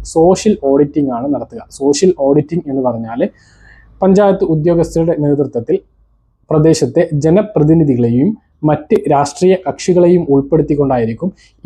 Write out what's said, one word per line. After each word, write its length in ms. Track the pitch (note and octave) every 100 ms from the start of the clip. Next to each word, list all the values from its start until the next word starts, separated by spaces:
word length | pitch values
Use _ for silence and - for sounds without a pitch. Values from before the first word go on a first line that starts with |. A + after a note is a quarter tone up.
| - E3
സോഷ്യൽ 380 | E3 F#3 A3 G#3 C#3
ഓഡിറ്റിംഗ് 400 | C#3 C#3+ D#3 C#3 A#2+
ആണ് 100 | C#3 C3+
നടത്തുക. 260 | - A2+ - -
സോഷ്യൽ 320 | C#3 C#3+ F#3 F3 C#3
ഓഡിറ്റിംഗ് 380 | C#3+ D3 E3+ D3
എന്ന് 120 | C3+ B2+
പറഞ്ഞാൽ 340 | A2+ A2+ A#2+ - - _ _ - - - -
പഞ്ചായത്ത് 440 | F#3+ G3 G3+ F#3 G3
ഉദ്യോഗസ്ഥരുടെ 600 | D#3+ D#3+ E3+ E3 E3 E3 D3+ D3
നേതൃത്വത്തിൽ 520 | C#3+ C3+ A#2+ A2+ F#3+ - _ _ _ _ _ _
പ്രദേശത്തെ 540 | D#3 D#3+ D#3 C3+ - F3+ D3+ D#3
ജനപ്രതിനിധികളെയും 1040 | F3+ - - D3+ E3 D3 A#2+ A#2+ A#2+ E3 A3 _ _ D3+
മറ്റ് 260 | D3+ - G#3+ -
രാഷ്ട്രീയ 420 | C#3+ C#3+ - F#3 F#3 -
കക്ഷികളെയും 540 | C3+ - F3+ F3 F3 D#3
ഉൾപ്പെടുത്തിക്കൊണ്ടായിരിക്കും 960 | C#3 C#3 D#3 C#3+ D3 C#3 B2+ A2+ A2+ F#3 - _ _